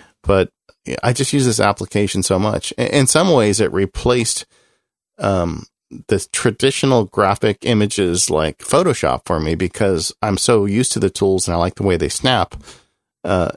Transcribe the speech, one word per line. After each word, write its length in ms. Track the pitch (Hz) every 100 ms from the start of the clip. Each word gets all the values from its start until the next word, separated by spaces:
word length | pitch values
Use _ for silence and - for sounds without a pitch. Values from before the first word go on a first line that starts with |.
| - _
But 280 | - 98 90 _ _ _ - -
I 100 | 120
just 200 | 123 135
use 120 | 143 127
this 140 | 104
application 640 | 101 101 95 104 101 101
so 160 | - 92
much. 320 | 104 107 -
In, 160 | - 123
in 200 | 147 131
some 240 | 156 185
ways, 280 | 147 104 98
it 120 | 104
replaced, 760 | 92 98 - - 123 113 - - _ _ _ _ _ _ -
um, 460 | 101 95 85 78 76 _ _ - -
the 180 | 101 -
traditional 720 | - 123 98 135 - 139 127 101
graphic 600 | - 98 101 - 101 -
images 640 | 113 104 - 92 87 -
like 300 | 78 78 -
Photoshop 640 | - 143 180 127 71 64 -
for 140 | 82
me 160 | 78 82
because 580 | 90 - 101 87 78 -
I'm 160 | 107 98
so 280 | - 117 101
used 260 | 101 131
to 60 | -
the 100 | 98
tools 380 | - 98 95 90
and 60 |
I 60 | 85
like 160 | 87 -
the 80 |
way 140 | 98 87
they 120 | 73
snap, 460 | - 131 123 87 - - - _ _ _ _
uh, 280 | - 92 82